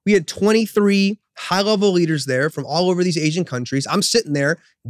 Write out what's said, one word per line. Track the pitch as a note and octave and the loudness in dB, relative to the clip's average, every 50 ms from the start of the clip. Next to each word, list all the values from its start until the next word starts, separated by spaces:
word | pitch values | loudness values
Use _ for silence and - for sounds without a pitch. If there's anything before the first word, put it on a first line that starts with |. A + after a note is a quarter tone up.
| _ | _
We | G3 | 2
had | G#3 G3 D#3+ - | 2 2 2 -2
twenty-three | - - G3 G#3 A3 A3+ A3+ G3+ - G#3+ G#3 G3+ G3+ G3 G3 G3 G#3 - _ _ _ - | -6 0 2 2 4 2 2 0 0 0 2 2 2 2 2 0 -2 -4 _ _ _ -16
high-level | - - F3 F#3+ G3+ G#3 A3 G3+ G#3 G3+ F#3 | -6 -4 -2 0 0 0 0 2 2 2 4
leaders | F3 F3 D#3+ D#3+ D3+ C3 | 4 2 2 0 -2 -2
there | C3+ B2+ B2+ C#3 D#3+ | -2 -2 0 0 -2
from | - - C3+ | -4 -6 -8
all | A#2 C#3+ D#3+ F3+ F#3 | -4 -2 0 0 0
over | F3+ F3 | 2 0
these | F3+ F#3 D#3+ D#3+ | 0 0 0 0
Asian | D#3 D#3 D#3 F3+ F3 | -2 -2 -2 -2 -4
countries. | - C3+ B2 B2 A#2+ C3+ C#3 C3+ - | -4 -6 -8 -6 -4 -4 -4 -4 -2
I'm | D3+ F#3+ | -2 -2
sitting | G3 - - - - D3+ C#3+ | -2 0 0 0 0 0 -2
there | C#3+ C#3 C#3+ E3+ - _ _ _ _ _ | -2 0 0 -2 -4 _ _ _ _ _